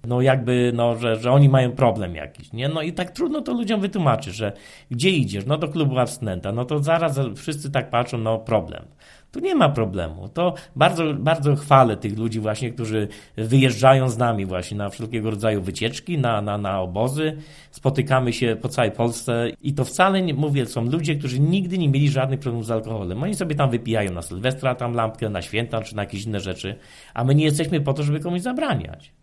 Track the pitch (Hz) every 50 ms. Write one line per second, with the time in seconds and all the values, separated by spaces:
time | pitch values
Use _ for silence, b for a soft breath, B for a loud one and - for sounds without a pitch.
0 | - 117 123 123 127 131 131 131 113 120 123 123 123 123 120 117 117 120 117 113
1 | 120 117 110 110 113 123 131 139 143 139 135 131 127 123 123 - 131 117 101 110
2 | 98 87 85 78 73 - - - - - - 113 127 147 160 160 156 170 175 185
3 | 180 175 - - 349 302 302 302 - 254 247 240 233 196 226 208 190 196 - 202
4 | 165 139 113 - - 95 95 107 110 101 98 B B B B B B B 127 117
5 | 143 190 190 151 117 98 98 101 98 123 151 151 170 147 147 170 151 139 127 127
6 | 123 117 - - 110 107 92 87 - 98 104 117 123 127 151 151 143 156 165 165
7 | 170 156 135 139 135 117 98 - - - 151 143 143 135 139 131 120 - - 120
8 | 123 - - 117 110 110 113 113 113 - 113 104 82 80 78 - - - _ B
9 | B B B B B B - - 320 392 359 285 180 147 143 117 110 98 92 95
10 | 85 78 78 90 95 98 - 165 175 180 B B B B B 135 151 147 147 160
11 | 165 156 147 147 107 156 165 160 139 147 143 143 - - 143 135 131 117 104 -
12 | - 104 104 110 113 113 107 113 107 107 107 - 127 117 110 117 113 107 110 110
13 | 104 101 B B B B B - 110 110 127 139 131 131 113 104 127 131 135 131
14 | 131 131 113 113 123 117 113 104 98 92 92 90 92 - 104 104 101 101 - -
15 | - 107 117 113 107 110 107 98 113 113 107 101 90 98 90 - 104 120 135 -
16 | - - 175 147 127 117 113 104 101 104 104 104 104 98 95 95 92 90 87 101
17 | 117 131 135 151 156 156 156 151 B B B B B B - - - 135 143 139
18 | 117 - 135 131 127 120 110 - 127 117 110 110 - - - - 123 - - -
19 | 117 120 117 - - - 117 117 120 120 - _ - 147 143 143 127 - - -
20 | 185 196 196 190 185 170 143 135 156 151 143 139 120 110 - 123 113 120 143 175
21 | 151 151 156 147 143 127 123 131 147 156 180 202 185 175 185 185 165 143 135 139
22 | 147 143 143 131 127 135 135 131 - 127 117 117 107 110 117 113 110 110 113 107
23 | 98 87 92 110 151 202 208 - 190 160 151 143 143 127 117 117 - 113 110 110
24 | 101 98 90 85 82 - 87 92 110 127 131 143 - 131 123 - 123 120 117 120
25 | 110 113 113 - 117 107 101 90 - - - 110 120 117 - 110 104 - 107 104
26 | 101 - - 95 110 113 107 98 87 95 90 - - 95 104 B B B B B
27 | B B B - 120 131 143 151 156 151 147 147 160 - 180 151 143 143 135 147
28 | 147 147 147 151 151 175 175 180 180 254 247 262 320 277 - 101 - - 82 -
29 | - - _ _